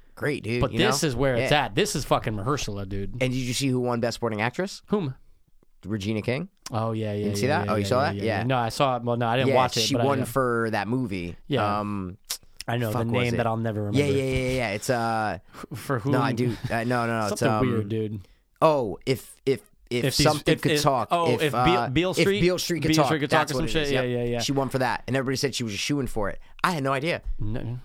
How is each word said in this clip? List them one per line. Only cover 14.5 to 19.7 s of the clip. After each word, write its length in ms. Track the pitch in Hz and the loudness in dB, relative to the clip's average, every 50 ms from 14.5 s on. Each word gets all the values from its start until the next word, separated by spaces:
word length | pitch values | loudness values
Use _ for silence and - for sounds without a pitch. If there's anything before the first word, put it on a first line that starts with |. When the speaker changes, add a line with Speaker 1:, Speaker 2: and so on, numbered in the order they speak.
Speaker 1:
yeah. 180 | 131 127 120 104 | 0 0 0 -2
It's, 180 | 101 107 - - | -2 -4 -2 -2
uh, 500 | 123 117 113 113 113 110 107 104 85 85 - - - - - - | 0 0 0 0 0 0 0 -2 -2 -6 -10 -16 -18 -18 -14 -12
Speaker 2:
F-, 80 | - 101 | -12 -12
for 200 | - - 135 117 | -6 -4 -4 -2
whom? 120 | 101 139 127 | 0 0 0
Speaker 1:
no, 180 | 123 120 113 110 | 2 2 0 0
dude. 240 | 113 123 120 107 - - - | 0 0 -2 -2 -4 -6 -4
Uh, 140 | 113 117 113 | -4 -2 -2
no, 220 | 120 123 120 117 | 0 0 0 0
no, 120 | 117 113 113 | 0 0 -2
no. 60 | 107 | -2
It's, 120 | 101 107 - | -2 -2 0
Speaker 2:
Something 80 | 117 113 | 2 2
Speaker 1:
um, 180 | 110 107 107 - 120 | 2 2 2 2 0
Speaker 2:
weird, 140 | 110 101 101 | -2 -2 -2
dude. 380 | 113 110 110 107 110 104 - - - _ _ _ _ - | -4 -4 -4 -4 -6 -8 -12 -16 -20 _ _ _ _ 2
Speaker 1:
Oh, 360 | 151 160 151 139 120 98 82 - - | 2 4 4 2 0 -2 -6 -6 -2
if, 300 | - - 196 - - - _ - | -2 -2 -2 -4 -16 -20 _ 0
if, 160 | 135 131 - - _ | 0 0 0 -2 _